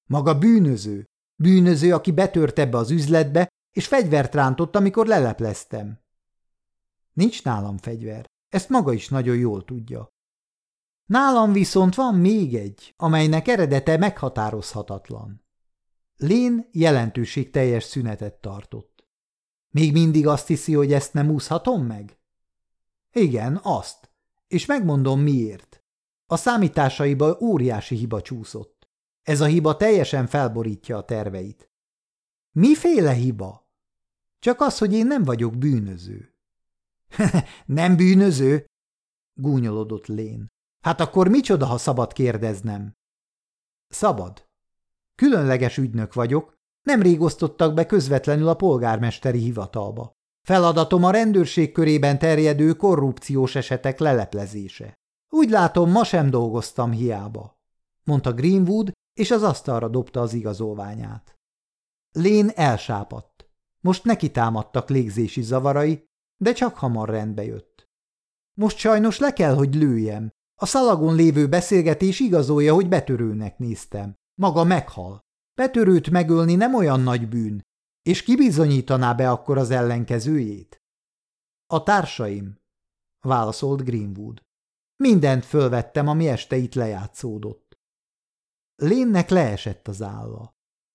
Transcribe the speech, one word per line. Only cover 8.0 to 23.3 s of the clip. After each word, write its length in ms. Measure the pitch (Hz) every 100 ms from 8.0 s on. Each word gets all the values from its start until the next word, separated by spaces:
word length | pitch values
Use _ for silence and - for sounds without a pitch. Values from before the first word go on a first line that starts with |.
| 110 110 117 _ _
Ezt 200 | 190 -
maga 240 | 262 143
is 160 | 113 -
nagyon 280 | 139 123 120
jól 260 | 120 101
tudja. 460 | - 123 113 117 107 _ _ _ _ _ _ _ _ _ -
Nálam 460 | 233 277 247 214
viszont 440 | 202 185 190 185 185
van 200 | 262 190
még 400 | 180 220 156 120
egy, 380 | 101 104 - -
amelynek 500 | 160 160 156 156 196
eredete 500 | 240 156 135 160 160
meghatározhatatlan. 1500 | 196 - 131 113 107 107 - 107 - 98 - 110 104 104 _ _ _ _ _ _ _ -
Lane 500 | 139 226 247 240 233
jelentőségteljes 1120 | 165 165 139 113 123 113 - 135 143 127 117
szünetet 520 | - 139 117 104 104 -
tartott. 720 | 101 101 - 110 - _ _ _ _ _ _ _ _
Még 220 | 147 156
mindig 360 | 156 165 156 147
azt 200 | 143 -
hiszi, 260 | 151 -
hogy 200 | 151 143
ezt 200 | 143 139
nem 160 | 143 147
úszhatom 560 | 151 - 165 - 226 123
meg? 340 | 107 101 _ _ _ _ _ _ _ _ _ _
Igen, 480 | 240 180